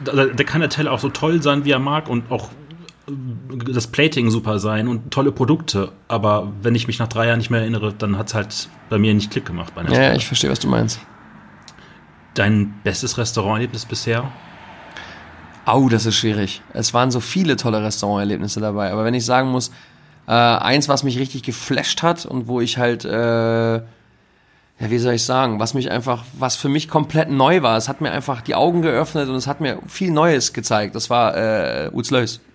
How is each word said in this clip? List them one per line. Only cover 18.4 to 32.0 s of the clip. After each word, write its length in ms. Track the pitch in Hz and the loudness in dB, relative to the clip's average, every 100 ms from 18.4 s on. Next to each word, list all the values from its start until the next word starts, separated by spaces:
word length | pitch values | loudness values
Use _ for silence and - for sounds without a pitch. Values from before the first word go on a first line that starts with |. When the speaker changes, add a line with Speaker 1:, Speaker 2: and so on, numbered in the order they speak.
| 101 104 | -4 -4
Speaker 2:
dabei. 320 | 107 104 98 | -4 -2 -2
Aber 120 | 104 | 0
wenn 100 | 110 | 0
ich 120 | 123 117 | 0 2
sagen 240 | 127 131 | 2 2
muss, 200 | 127 123 - - - - _ - | 0 -4 -10 -20 -20 -20 _ 0
äh, 40 | |
eins, 580 | 117 120 110 - 139 147 | 4 4 4 2 2 2
was 140 | 151 | 2
mich 160 | 135 123 | 0 0
richtig 240 | 135 135 | -2 -6
geflasht 600 | 123 117 - 135 - - | -8 -6 -4 -2 -2 0
hat 220 | 165 170 - | 0 -2 -4
und 220 | 131 117 | -6 -2
wo 140 | 123 | -2
ich 160 | 120 123 | 0 0
halt, 280 | 120 120 - | 0 0 -2
äh, 720 | 110 117 117 113 113 113 113 | 0 2 2 2 2 2 0
ja, 60 | 113 - _ _ _ _ _ _ _ - | -4 -18 _ _ _ _ _ _ _ -8
wie 180 | 110 120 | -2 0
soll 160 | 123 | 2
ich 100 | 117 | 0
sagen, 360 | - 127 131 107 | 0 2 2 0
was 140 | 113 | -2
mich 180 | 139 131 | -2 -2
einfach, 320 | 113 123 120 117 - | -2 -2 -4 -6 -4
was 180 | 131 - | -4 -2
für 140 | 143 | 0
mich 180 | 147 156 | 0 0
komplett 400 | 156 - 156 160 | 0 2 0 2
neu 320 | 139 135 180 | 4 6 6
war. 160 | 127 113 | 4 2
Es 100 | 110 | 0
hat 140 | 131 | -4
mir 100 | 147 | -4
einfach 300 | 98 143 120 | -4 -4 -6
die 140 | - - | -2 2
Augen 260 | 151 175 | 2 4
geöffnet 480 | 160 127 156 156 139 | 2 2 0 -2 -2
und 60 | 131 | -2
es 100 | 123 | -4
hat 160 | 143 | -2
mir 160 | 147 107 - | -2 -4 -8
viel 240 | - 185 | -4 0
Neues 420 | 156 170 143 - | 4 4 4 0
gezeigt. 420 | - 110 107 104 113 | -2 0 0 0 -4
Das 140 | - | 0
war, 280 | 123 113 87 | 2 2 2
äh, 520 | 110 110 71 60 76 | 0 0 0 -2 -4
Uts 160 | - | -4